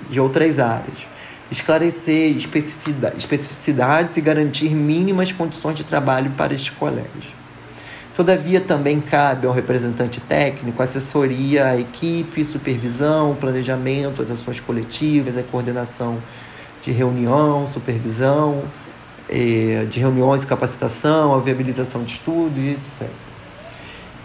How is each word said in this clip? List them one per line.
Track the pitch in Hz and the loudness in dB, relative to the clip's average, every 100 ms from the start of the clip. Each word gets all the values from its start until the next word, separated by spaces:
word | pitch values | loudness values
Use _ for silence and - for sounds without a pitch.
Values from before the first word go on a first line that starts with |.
| - | -4
de | 131 | 2
outras | 135 139 160 139 | 2 4 4 4
áreas, | 120 113 - - - - - - - | 2 0 -6 -12 -16 -18 -18 -18 -10
esclarecer | - - 156 170 165 160 156 160 131 | -4 2 4 4 0 2 4 4 2
especificidade, | - 151 151 - 156 139 113 - | 0 -2 -2 -6 -4 -2 -2 -2
especificidades | - 147 - - - 139 127 156 170 165 | -2 -2 -4 -4 -2 2 4 4 2 0
e | |
garantir | 151 151 147 143 156 | 2 2 2 0 0
mínimas | 151 147 160 190 185 185 | 2 2 2 2 2 0
condições | - 165 - 156 156 | -2 -4 -4 -6 -6
de | |
trabalho | 151 151 135 131 135 135 | -2 0 2 2 0 0
para | 147 | -2
estes | 139 - | -2 -6
colegas. | - 147 120 117 - - - - - - - - - - - | -4 -4 -4 -8 -12 -16 -18 -20 -20 -20 -18 -18 -18 -6 0
Todavia, | 175 180 156 185 | 4 4 4 2
também | 185 147 143 147 | 4 2 4 0
cabe | 147 147 143 127 127 | 2 4 4 2 2
ao | |
representante | 127 120 127 120 117 120 120 | 0 2 0 0 -2 -4 -4
técnico | - 151 139 139 120 117 | -2 0 0 -2 -6 -2
assessoria | 123 135 135 147 135 127 135 143 131 | -2 -2 -2 0 2 0 2 4 4
à | 123 | 2
equipe, | 120 - 170 170 160 156 147 | -2 -4 -2 -2 -2 -2 -4
supervisão, | 139 139 120 120 120 151 156 147 143 | -4 -4 -2 -2 0 2 4 2 2
planejamento, | 131 127 127 127 131 139 139 139 | 0 -2 -2 -2 -2 -2 -2 -4
as | 123 | -4
ações | 117 123 120 | -6 -6 -8
coletivas, | - 120 113 - 151 147 127 123 | -4 -4 -4 -2 2 2 2 -2
a | |
coordenação | 123 127 123 123 120 - 120 117 117 - - - - - | -4 -2 -2 -2 -4 -4 -4 -4 -8 -16 -18 -18 -18 -10
de | - | -2
reunião, | 123 127 123 120 139 151 143 139 | 0 2 2 2 4 4 2 0
supervisão, | - - 113 117 113 135 147 151 143 143 - - - - - - | -4 -4 -2 -2 0 4 4 2 0 -4 -10 -16 -18 -20 -16 -6
eh, | - 120 113 110 110 110 | 0 2 4 2 2 0
de | 120 | 0
reuniões, | 131 127 127 139 135 | 2 4 4 4 2
capacitação, | 123 123 - 123 - 151 156 147 | 0 0 -2 -4 0 2 4 6
a | 135 | 4
viabilização | 131 127 127 127 127 120 | 2 0 0 -2 -4 -4
de | 120 | -6
estudos, | - - 165 160 135 | -6 -2 0 0 0
et | 139 139 - | -2 -4 -8
cetera. | - 113 - - - - - - - - - - - | -10 -12 -12 -16 -18 -18 -18 -18 -18 -18 -18 -18 -18